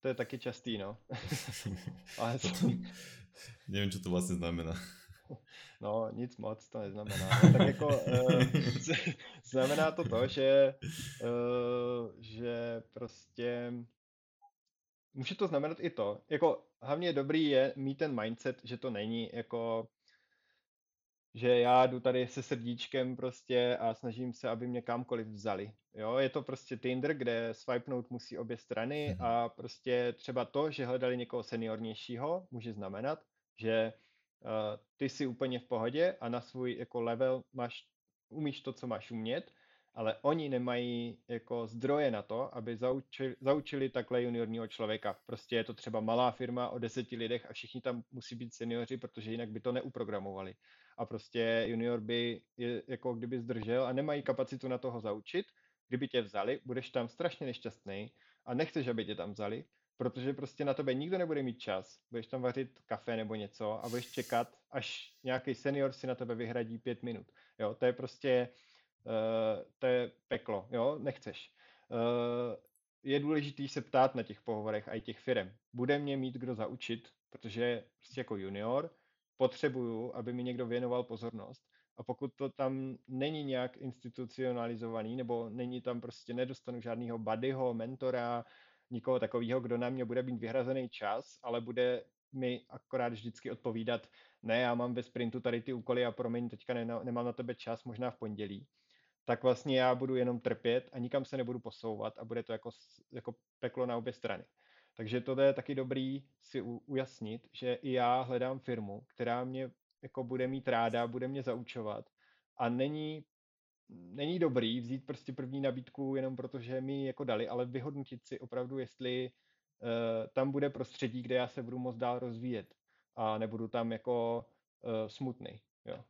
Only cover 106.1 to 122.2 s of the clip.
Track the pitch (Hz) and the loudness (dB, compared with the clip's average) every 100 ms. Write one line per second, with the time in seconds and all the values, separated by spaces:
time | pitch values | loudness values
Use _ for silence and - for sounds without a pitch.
106.1 | 135 135 _ - 135 107 120 - 135 131 | -4 -8 _ -6 -4 -4 -8 -4 -2 -2
107.1 | - 110 113 - - 127 123 143 127 120 | -4 -8 -8 -10 -6 -2 -2 2 4 6
108.1 | 127 123 127 127 135 - 117 104 101 - | 4 2 0 0 -2 -4 -4 -4 -10 -14
109.1 | _ 117 120 127 131 131 - _ _ 131 | _ 0 0 -2 -4 -6 -8 _ _ -12
110.1 | - 120 127 127 135 131 117 117 120 117 | -6 -2 0 0 0 2 4 4 4 0
111.1 | 120 127 139 131 117 117 123 107 107 - | -2 -4 -4 -2 -4 -4 -6 -4 -6 -8
112.1 | _ _ _ _ _ 120 120 135 151 156 | _ _ _ _ _ 0 2 0 0 -6
113.1 | 156 147 _ _ _ _ _ _ 98 87 | -8 -12 _ _ _ _ _ _ -20 -14
114.1 | 107 147 180 165 127 113 120 120 131 - | -4 0 4 4 4 2 0 -2 -6 -4
115.1 | 139 - 127 131 139 139 127 127 - 135 | -8 -6 -6 -6 0 0 0 -6 -6 -2
116.1 | 135 131 131 127 135 117 131 131 139 135 | 0 -2 -4 -6 -8 -4 -4 -2 -2 -2
117.1 | 127 135 110 117 120 123 127 127 143 135 | -4 0 0 0 -2 -2 -2 -4 -6 -8
118.1 | 123 - 139 127 127 127 135 127 - 127 | -12 -10 -10 -6 -6 -4 -4 -6 -4 -2
119.1 | 127 127 _ _ _ _ _ 117 117 117 | -2 -2 _ _ _ _ _ -2 0 2
120.1 | 113 110 - 135 139 143 135 127 - 131 | 0 0 0 2 2 0 0 -8 -2 -2
121.1 | 123 117 127 123 - 117 127 127 113 123 | -2 0 2 2 -2 -6 -4 -4 -2 0
122.1 | 123 | 0